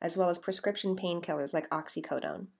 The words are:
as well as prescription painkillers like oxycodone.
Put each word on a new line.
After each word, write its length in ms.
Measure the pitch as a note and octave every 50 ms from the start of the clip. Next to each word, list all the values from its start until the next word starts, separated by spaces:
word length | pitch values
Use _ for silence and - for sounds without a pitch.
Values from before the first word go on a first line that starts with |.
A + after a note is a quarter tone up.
as 160 | - E3+ E3+ F#3
well 140 | F#3 F3+
as 80 | F3 F3
prescription 560 | - - F#3+ - - G#3 G3+ - - G3 F#3+
painkillers 580 | F#3+ F#3+ F3+ F3 E3+ E3+ - D#3 D3 C#3+ C#3+ -
like 160 | D#3+ D3+ -
oxycodone. 800 | - D#3 D#3 - - D#3+ D#3 - C#3+ C3+ - D2+ - F3+ F#3+ - - _